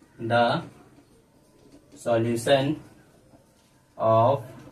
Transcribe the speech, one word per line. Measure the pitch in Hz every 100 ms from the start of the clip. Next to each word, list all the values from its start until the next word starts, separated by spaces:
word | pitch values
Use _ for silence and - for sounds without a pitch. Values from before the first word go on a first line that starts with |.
| _ -
the | 113 117 117 113 - - - - _ _ _ _ _ _ _ - _ -
solution | - 117 117 117 - 139 139 156 - - _ _ _ - _ _ _ _ _ -
of | 113 113 117 139 - - -